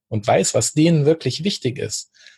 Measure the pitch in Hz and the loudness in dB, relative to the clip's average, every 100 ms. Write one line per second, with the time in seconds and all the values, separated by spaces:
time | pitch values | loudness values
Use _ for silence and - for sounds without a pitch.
0 | - 107 113 131 175 120 - 151 165 156 | -8 -4 0 2 2 0 0 2 4 4
1 | 139 160 131 - 190 - 123 - 104 - | 2 2 -2 -4 -4 -4 -4 -4 -8 -8
2 | - _ - | -12 _ -20